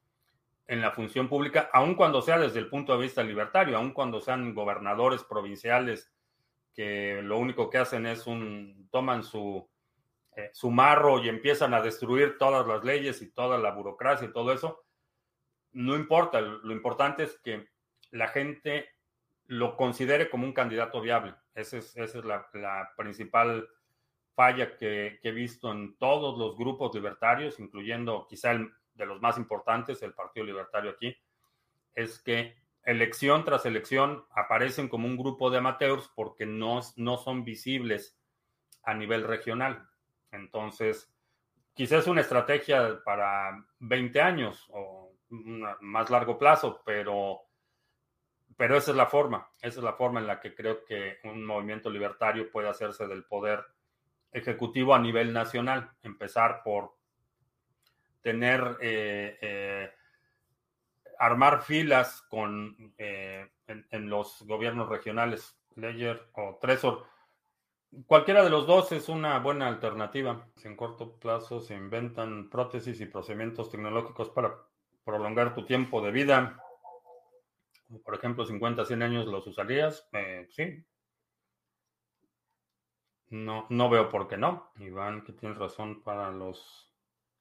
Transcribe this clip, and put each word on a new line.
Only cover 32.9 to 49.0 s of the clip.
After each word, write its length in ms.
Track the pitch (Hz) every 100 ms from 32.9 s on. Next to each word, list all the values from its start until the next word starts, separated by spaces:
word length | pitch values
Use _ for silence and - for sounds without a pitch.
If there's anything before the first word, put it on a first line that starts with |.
| 117 113 - 139 156
tras 220 | 160 135 123
elección 600 | 110 - 135 143 147 -
aparecen 580 | 110 - 113 131 135 131
como 180 | 117 120
un 100 | 127
grupo 320 | 135 131 127
de 80 | 127
amateurs 540 | 127 123 139 135 - -
porque 300 | 110 - 107
no, 360 | 110 110 120 117 -
no 200 | 117 123
son 260 | 131 127
visibles 760 | 117 107 131 131 117 104 - _ _ _ _ _ _ _
a 100 | 113
nivel 300 | 110 107 113
regional. 640 | 110 110 117 117 131 120 - _ _ _ _
Entonces, 800 | 101 95 110 107 - 110 107 - _ _ _ _ _ _
quizá 240 | - 123 156
es 100 | 165
una 140 | 170
estrategia 800 | - 123 120 143 151 135 117 107
para 640 | 104 101 101 98 98 101 - _
veinte 420 | 113 127 123 139
años 460 | 175 165 110 - -
o 460 | 104 95 95 92 _ _
una, 480 | 117 110 113 107 98
más 280 | 101 110 113
largo 280 | 123 117 113
plazo, 440 | 143 151 123 - -
pero, 560 | 104 101 101 98 92 _ _ _ _ _ _ _ _ _ _ _ -
pero 200 | 120 143
esa 140 | 151
es 60 |
la 80 | 135